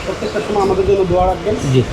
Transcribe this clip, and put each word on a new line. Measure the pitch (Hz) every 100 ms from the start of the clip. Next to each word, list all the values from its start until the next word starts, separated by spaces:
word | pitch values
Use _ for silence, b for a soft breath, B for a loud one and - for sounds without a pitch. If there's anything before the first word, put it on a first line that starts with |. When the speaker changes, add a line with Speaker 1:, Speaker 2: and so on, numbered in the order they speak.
| -
Speaker 1:
প্রত্যেকটা | - 214 208
সময় | - 208
আমাদের | 190 185 185
জন্য | 196 180
দোয়া | 180 185
রাখবেন। | 175 190 233 139
Speaker 2:
জি। | 131 -